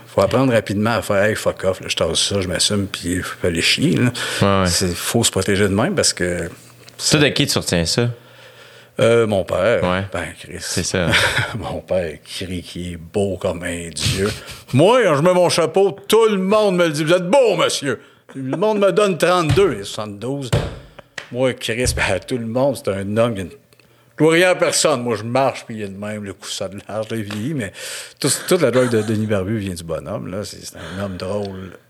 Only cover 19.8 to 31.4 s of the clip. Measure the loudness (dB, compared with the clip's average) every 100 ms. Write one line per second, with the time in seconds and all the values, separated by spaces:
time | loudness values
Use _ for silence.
19.8 | -8 -8 -10 -8 -8 -6 -2 -2 -2 -10
20.8 | -18 -20 _ -18 -10 -2 0 0 -4 -2
21.8 | 0 0 -2 -2 -4 -6 -2 0 0 0
22.8 | -4 -4 -2 0 0 0 -8 -12 _ _
23.8 | _ _ _ 2 4 6 4 4 2 2
24.8 | 2 2 0 -4 0 2 2 0 -10 -10
25.8 | -8 -8 -8 -8 -10 -12 -12 -8 -8 -10
26.8 | -10 -8 -6 -6 -6 -6 -4 -4 -6 -10
27.8 | -12 -12 -14 -4 -2 -2 0 2 4 4
28.8 | 4 2 2 -2 0 0 0 -4 -4 -8
29.8 | -6 -8 -6 -8 -8 -10 -10 -12 -16 -16
30.8 | -12 -8 -8 -8 -6 -6